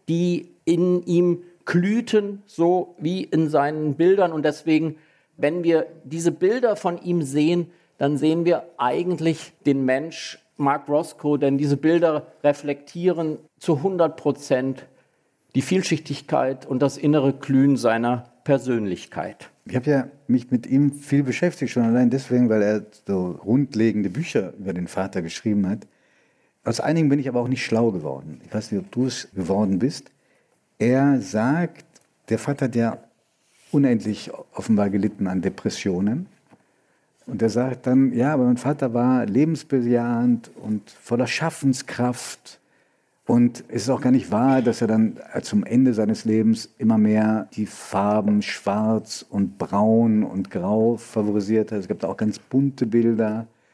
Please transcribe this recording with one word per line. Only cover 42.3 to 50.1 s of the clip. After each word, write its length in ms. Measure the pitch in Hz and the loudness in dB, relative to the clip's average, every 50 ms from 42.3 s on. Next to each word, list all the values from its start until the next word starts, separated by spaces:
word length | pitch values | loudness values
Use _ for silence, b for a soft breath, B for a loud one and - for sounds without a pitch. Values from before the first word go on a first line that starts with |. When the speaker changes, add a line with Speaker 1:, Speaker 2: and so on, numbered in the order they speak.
| - - - - - _ _ _ _ _ _ _ _ _ _ _ _ _ _ | -14 -16 -20 -20 -20 _ _ _ _ _ _ _ _ _ _ _ _ _ _
Speaker 2:
Und 380 | - 117 120 120 120 120 - - - | 2 4 4 4 2 0 -4 -12 -8
es 140 | 117 117 101 | -8 -4 -2
ist 60 | 131 | -2
auch 120 | 127 - | -2 0
gar 100 | - 127 | 2 2
nicht 180 | 127 123 - - | 2 2 2 0
wahr, 320 | 107 110 123 135 135 131 | 0 2 2 4 4 2
dass 200 | 117 120 110 - | 2 0 0 0
er 60 | 120 | 0
dann 300 | 104 110 110 110 101 87 - - - - - | 0 2 2 2 0 -2 -6 -14 -10 -10 -10
zum 220 | - - 107 104 - | -6 -2 -2 -2 0
Ende 300 | - 113 127 131 127 110 | 0 2 2 4 4 2
seines 320 | 107 107 104 110 - - | 2 0 0 -2 -2 0
Lebens 440 | 113 110 110 110 113 110 - - - _ - | 0 2 2 4 2 2 0 -4 -12 _ -2
immer 180 | - 110 113 | 0 2 4
mehr 500 | 107 107 107 107 107 107 110 110 110 - - - | 4 4 4 4 2 2 2 0 -2 -4 -6 -8
die 120 | 107 107 | -8 -8
Farben 760 | - - - - - - 95 101 104 107 107 101 104 104 104 | -8 -8 -14 -12 -6 -4 -2 0 2 0 2 2 2 2 0
schwarz 840 | 104 - - - - 98 101 107 107 110 113 110 110 - - - - - | 0 -2 -8 -6 -4 -4 -2 0 0 0 0 -2 -4 -6 -14 -16 -12 -8
und 280 | - 101 98 85 - | -4 -2 -2 -2 -4
braun 680 | - - - 98 101 107 110 110 113 117 113 | -6 -6 -2 0 0 2 4 4 4 4 4